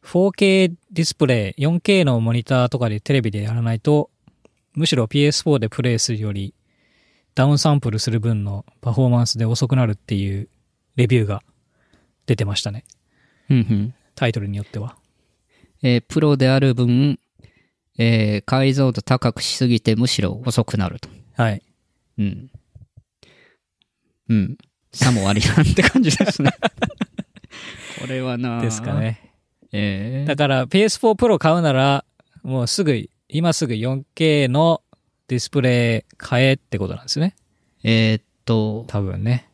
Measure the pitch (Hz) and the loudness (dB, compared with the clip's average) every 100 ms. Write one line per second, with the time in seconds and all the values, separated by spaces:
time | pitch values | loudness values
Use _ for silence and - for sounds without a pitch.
0 | - 175 196 - 196 190 185 170 _ 170 | -2 0 0 2 2 4 2 -2 _ -4
1 | 165 - 143 123 98 - 143 170 - 196 | -4 0 2 2 0 -2 0 0 2 2
2 | 151 120 113 120 113 131 123 127 120 107 | 4 2 0 -2 0 0 0 0 -2 -4
3 | - 139 113 104 104 117 117 113 - 147 | 0 0 0 -4 -4 -2 -2 -2 0 0
4 | - _ _ _ _ _ _ - 160 135 | 0 _ _ _ _ _ _ -4 -2 0
5 | 110 143 143 - - 143 107 - 123 113 | 0 2 2 0 0 0 0 -2 -2 0
6 | - 110 107 101 98 - _ _ _ _ | -2 -4 -4 -6 -8 -12 _ _ _ _
7 | _ _ _ - 135 147 160 143 120 110 | _ _ _ 0 2 4 2 2 0 -2
8 | - 113 113 107 101 101 - _ 123 117 | -2 -2 -2 -2 -4 -8 -12 _ -4 0
9 | 127 120 120 113 113 117 123 131 120 104 | 2 2 2 0 0 0 0 2 0 -2
10 | - 101 98 98 104 _ _ _ _ - | -4 -4 -2 -4 -8 _ _ _ _ 0
11 | 120 120 101 98 _ _ _ _ _ _ | 2 2 0 -6 _ _ _ _ _ _
12 | _ _ - 110 104 104 107 107 - _ | _ _ -4 -2 -2 -4 -6 -10 -16 _
13 | _ _ _ _ _ 131 107 104 104 - | _ _ _ _ _ 0 2 0 -2 -8
14 | _ - 123 110 101 101 104 - 113 - | _ -4 -4 -2 -6 -8 -10 -10 -12 -14
15 | _ _ _ _ _ _ _ _ 131 120 | _ _ _ _ _ _ _ _ 0 0
16 | - 156 151 139 131 135 135 120 120 120 | 0 0 2 2 2 4 2 2 2 2
17 | 143 139 _ _ - _ _ _ _ - | 2 0 _ _ -20 _ _ _ _ -2
18 | 117 113 107 104 - 131 135 131 131 - | 2 2 2 -2 -2 0 2 2 0 0
19 | - 127 123 - - - 127 117 - 110 | -2 0 0 -4 -6 -2 0 2 2 0
20 | 127 - 101 101 127 117 113 110 92 - | 0 0 -2 -4 -4 -2 -2 -2 -4 -6
21 | - - _ - 117 101 _ _ _ _ | -18 -20 _ -2 -2 -2 _ _ _ _
22 | _ - 101 95 131 - _ - - - | _ -6 -6 -6 -16 -20 _ -20 -20 -20
23 | _ _ - _ _ _ _ _ _ _ | _ _ -20 _ _ _ _ _ _ _
24 | _ _ - 113 92 131 _ _ _ - | _ _ -2 0 0 -6 _ _ _ -2
25 | 131 120 95 104 - - - - - 269 | 0 2 0 0 2 2 2 2 2 2
26 | 196 - 202 - 139 - - - - - | 2 2 0 0 -2 0 -6 -4 -8 -6
27 | - - - - - - - - - - | -10 -10 -18 -20 -20 -20 -20 -20 -18 -14
28 | 127 131 127 120 123 117 120 110 113 101 | -10 -8 -6 -6 -6 -4 -4 -4 -4 -2
29 | 110 110 _ _ _ _ _ 104 104 95 | -2 -6 _ _ _ _ _ -4 -4 -4
30 | 107 131 143 143 143 135 127 190 214 - | -6 -4 -4 0 2 2 2 2 2 2
31 | 226 208 240 190 160 170 160 131 135 139 | 0 2 2 4 4 4 2 2 2 0
32 | - _ _ - - 131 120 - 170 120 | -4 _ _ -16 -6 -4 -2 -2 0 0
33 | - _ _ 151 170 156 139 110 117 135 | -4 _ _ -2 0 0 -2 -2 -4 -4
34 | - - 160 147 135 135 165 160 _ _ | -8 -2 2 2 2 2 2 2 _ _
35 | _ _ _ 123 - 147 127 123 120 113 | _ _ _ -6 -2 0 2 2 2 0
36 | - _ - 123 135 135 _ 101 95 92 | -4 _ -4 2 2 2 _ -6 -6 -8
37 | - - 175 - _ _ _ _ 113 113 | -8 -2 -2 -4 _ _ _ _ 0 2
38 | 110 110 _ _ - 113 107 107 117 104 | 2 0 _ _ -2 0 0 -6 -6 -4
39 | 98 92 104 123 _ | -4 -4 -2 -2 _